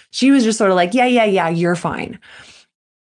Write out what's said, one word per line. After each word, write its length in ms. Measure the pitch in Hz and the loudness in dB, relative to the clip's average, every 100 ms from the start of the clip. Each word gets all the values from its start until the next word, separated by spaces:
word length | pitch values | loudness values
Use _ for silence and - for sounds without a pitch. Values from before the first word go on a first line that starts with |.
| _ | _
she 180 | - 262 | -2 2
was 140 | 277 | 2
just 140 | 226 214 | 2 0
sort 120 | 202 | 0
of 60 | 185 | 2
like, 180 | 180 | 0
"Yeah, 120 | 240 247 | 0 2
yeah, 180 | 247 | 2
yeah, 240 | 220 190 170 | 2 0 0
you're 260 | 170 170 | -2 -2
fine." 460 | 170 170 - - - - - - - _ _ _ _ _ | -2 -4 -8 -10 -14 -20 -20 -20 -20 _ _ _ _ _